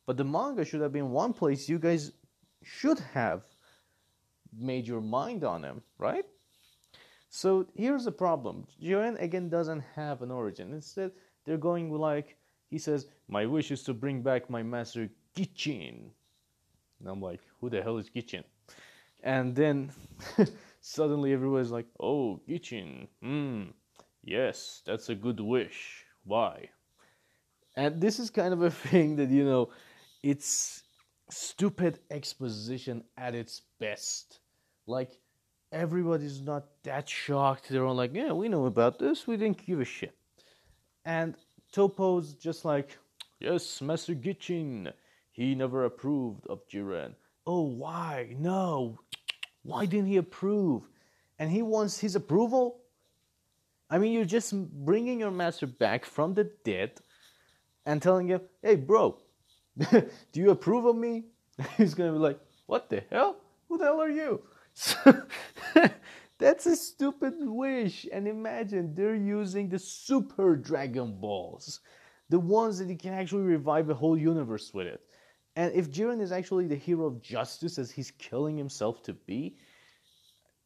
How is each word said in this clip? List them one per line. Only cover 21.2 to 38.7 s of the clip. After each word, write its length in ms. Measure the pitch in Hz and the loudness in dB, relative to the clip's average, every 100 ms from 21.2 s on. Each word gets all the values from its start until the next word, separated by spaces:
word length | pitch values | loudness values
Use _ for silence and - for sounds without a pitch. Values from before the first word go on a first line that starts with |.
| 139 | 2
everybody's 380 | 135 131 135 120 | 2 2 0 0
like, 160 | 117 117 - | -4 -8 -6
"Oh, 420 | 104 143 120 82 - | -2 0 0 -4 -6
Gichin. 640 | 165 - 117 85 64 - _ | -8 -8 -10 -10 -14 -18 _
Hmm. 400 | 120 147 139 113 95 - _ - _ _ | -6 -6 -4 -8 -10 -16 _ -20 _ _
Yes, 600 | - 120 123 - - - | -6 -2 -2 -4 -12 -12
that's 240 | - 110 - | -8 -6 -6
a 60 | |
good 260 | 101 120 110 | -6 -4 -4
wish. 640 | 107 127 87 - - - - _ | -2 -2 -2 -8 -16 -18 -20 _
Why?" 440 | 95 110 104 - - _ _ _ _ _ _ _ _ _ _ - | -4 0 0 -4 -16 _ _ _ _ _ _ _ _ _ _ -4
And 220 | 147 160 | -2 0
this 200 | 202 220 | 0 0
is 100 | 233 | -4
kind 240 | 180 175 | -2 0
of 80 | 175 | 2
a 100 | 170 | 2
<laughs> 140 | - 127 | 0 4
thing 280 | 175 151 151 | 6 6 2
that, 140 | 135 | 4
you 140 | 139 139 | 4 6
know, 240 | 127 117 - - - - _ | 4 2 -4 -20 -20 -20 _
it's 600 | 143 139 - - - - - _ _ _ - | -2 0 -2 -2 -2 -8 -20 _ _ _ -18
stupid 680 | - - - 196 - 175 - - | -14 -10 0 0 2 0 -2 -8
exposition 960 | 147 - - 127 107 110 127 131 117 - - | -10 -10 -8 -8 -6 -8 -8 -8 -10 -12 -10
at 180 | 123 | -8
its 280 | 120 113 - _ - | -6 -8 -14 _ -8
best. 600 | 107 104 - - - - _ _ _ _ - | -8 -6 -6 -6 -10 -20 _ _ _ _ -6
Like, 320 | 127 127 - _ _ _ _ _ | -6 -6 -12 _ _ _ _ _
everybody's 680 | 156 170 175 165 160 147 139 | -6 -2 0 2 0 -2 -8
not 240 | 139 147 143 _ | -6 -6 -8 _
that 260 | 143 135 147 | -8 -6 -6
shocked. 600 | - - 143 139 135 - | -6 -2 2 2 2 -2
They're 160 | 131 | 0
all 100 | 131 | 0
like, 200 | 127 123 | 0 -2
"Yeah, 180 | 170 285 | -2 -2
we 160 | 165 226 | -2 0
know 180 | 175 | 2
about 320 | 127 | 2